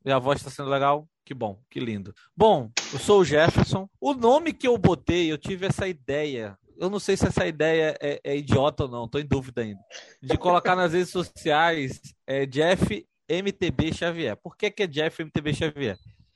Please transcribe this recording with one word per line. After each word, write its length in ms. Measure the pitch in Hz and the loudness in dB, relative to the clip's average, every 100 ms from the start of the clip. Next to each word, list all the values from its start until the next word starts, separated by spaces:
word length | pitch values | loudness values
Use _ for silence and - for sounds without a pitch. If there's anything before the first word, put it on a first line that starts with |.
e 80 | 135 | 0
a 80 | 135 | 0
voz 240 | 131 135 | 2 -2
tá 60 | 135 | -2
sendo 220 | 139 139 | -10 -2
legal, 360 | 139 139 147 156 _ - | 2 2 2 -4 _ -16
que 80 | |
bom, 260 | 131 107 98 _ | -8 -8 -8 _
que 80 | 139 | -8
lindo. 360 | 120 104 98 - _ | -6 -6 -10 -18 _
Bom, 360 | - 220 165 113 - - | 2 4 4 0 -8 -6
eu 80 | 143 | -6
sou 220 | - 202 | 4 6
o 40 | |
Jefferson. 600 | 156 147 170 - 180 196 196 - | 6 6 4 4 2 0 -6 -6
O 140 | 262 | -4
nome 400 | 262 233 294 330 | 2 4 4 2
que 120 | - 254 | -2 0
eu 120 | 233 | 4
botei, 520 | 190 165 - 175 160 | 4 2 0 0 0
eu 80 | 151 | -2
tive 280 | - 185 190 | -6 -6 -4
essa 200 | - 190 | -4 -4
ideia, 720 | 156 127 143 151 123 104 98 _ - | -6 -6 -4 -2 -6 -8 -14 _ -6
eu 120 | 180 | -4
não 80 | 202 | -4
sei 180 | - 196 | -2 0
se 100 | 190 | 2
essa 200 | - 180 | 0 -2
ideia 500 | 151 156 160 156 - | 0 2 2 0 -2
é, 200 | 147 143 | -6 -6
é 120 | 143 143 | -4 -6
idiota 480 | 139 139 143 143 | 0 2 2 0
ou 60 | 139 | -8
não, 180 | 120 113 | -6 -6
tô 100 | 143 | -6
em 80 | 147 | -2
dúvida 360 | 135 131 120 | -4 -4 -8
ainda, 180 | 110 101 _ - - _ | -8 -10 _ -20 -20 _
de 160 | 135 156 | -4 0
colocar 380 | 180 175 185 185 | 2 2 2 2
nas 160 | 170 | 2
redes 180 | 175 175 | 0 -2
sociais, 880 | 185 - - 165 151 170 165 131 - - _ - | -4 -6 -6 0 2 2 0 -4 -10 -18 _ -6
é, 180 | 135 | -4
Jeff 600 | 139 131 165 190 - 104 - _ - | -2 0 2 2 0 -4 -10 _ -6
M 240 | 170 196 | -4 -4
T 180 | 196 170 | -4 -4
B 220 | 135 156 | 0 -2
Xavier. 440 | - 170 170 127 101 | -2 -4 -2 -4 -6
Por 200 | 175 - | -12 -6
que 140 | 208 | -6
que 120 | 208 | -2
é 40 | 190 | -4
Jeff 360 | 139 156 - | -2 -4 -4
M 80 | 156 | -8
T 100 | 160 | -4
B 140 | 151 | -2
Xavier? 420 | 143 160 147 120 95 - _ _ | -2 -2 -2 -4 -4 -12 _ _